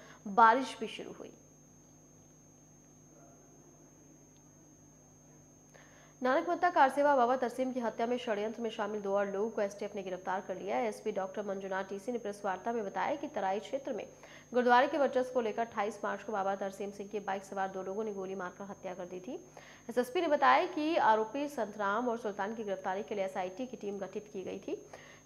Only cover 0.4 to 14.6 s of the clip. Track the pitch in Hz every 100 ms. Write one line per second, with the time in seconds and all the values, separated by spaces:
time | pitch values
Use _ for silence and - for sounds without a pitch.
0.4 | 226 247 254 - 214 - - - - -
1.4 | - - - - - - - - - -
2.4 | - - - - - - - - - -
3.4 | - - - - - - - - - -
4.4 | - - - - - - - - - -
5.4 | - - - - - - - - 254 294
6.4 | 330 339 359 349 269 269 285 277 233 262
7.4 | 240 247 262 247 226 220 233 247 240 202
8.4 | 220 220 226 220 208 214 196 196 202 190
9.4 | 226 226 202 202 208 202 190 180 185 190
10.4 | 196 180 185 247 226 208 220 196 190 202
11.4 | 202 190 190 190 196 202 254 240 202 202
12.4 | 202 185 233 233 196 190 190 294 285 214
13.4 | 190 202 - 277 285 208 - - - -
14.4 | - 240